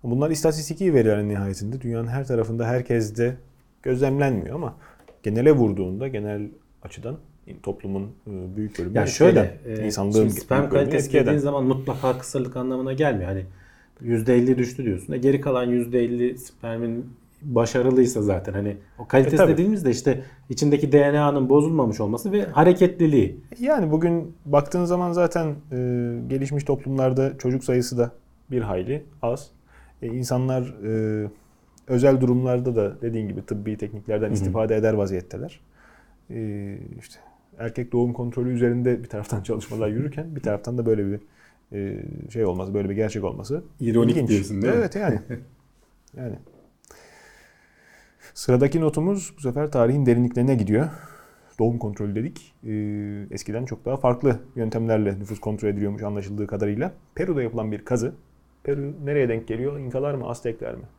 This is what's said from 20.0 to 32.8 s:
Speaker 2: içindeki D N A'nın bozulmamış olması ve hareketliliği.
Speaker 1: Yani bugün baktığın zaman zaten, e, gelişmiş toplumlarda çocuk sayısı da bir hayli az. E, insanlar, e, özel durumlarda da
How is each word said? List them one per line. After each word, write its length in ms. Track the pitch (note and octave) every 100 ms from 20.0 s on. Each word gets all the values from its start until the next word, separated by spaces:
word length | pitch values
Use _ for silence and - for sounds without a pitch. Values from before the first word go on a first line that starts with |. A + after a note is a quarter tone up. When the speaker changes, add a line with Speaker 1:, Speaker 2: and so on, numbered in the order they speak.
| - C3 - - -
Speaker 2:
içindeki 420 | C3 D3 C#3+ D3
D 220 | C#3+ C#3+
N 60 | D3
A'nın 300 | D3 C#3+ C3
bozulmamış 500 | C#3+ D3+ D#3+ A#2 G#2+
olması 320 | G#2 A#2 G3+
ve 140 | G3+ G3
hareketliliği. 920 | D3 E3 F3+ F3+ F#3 D#3+ C#3 F#2 - - -
Speaker 1:
Yani 320 | B3+ D4+ E3
bugün 440 | D#3 E3+ E3+ E3 - D3
baktığın 400 | C#3+ C#3+ F3+ F3
zaman 260 | F3+ F3+
zaten, 360 | F3 E3+ E3+ D#3+
e, 280 | D3 - B2+ B2 B2 A#2+ A#2+ A#2+
gelişmiş 360 | C3+ C3+ C#3+
toplumlarda 720 | C#3+ C#3 C3+ C3+ C3 C3 C3+ C3+
çocuk 260 | B2+ B2+
sayısı 340 | - B2 A#2+ A#2+
da 140 | A#2 - _ _ _
bir 100 | B2+
hayli 420 | G#2+ F#2 G2+ D3 - -
az. 300 | A#2+ B2+ - _ _ - - _
E, 60 | A#2+
insanlar, 540 | B2 B2 B2+ C3 C3
e, 640 | B2+ G#2+ G#2 A2 A2 G#2+ G#2 - _ _ _ _ -
özel 340 | B2 C#3 C3+
durumlarda 540 | B2+ B2 B2+ B2 B2+
da 260 | A#2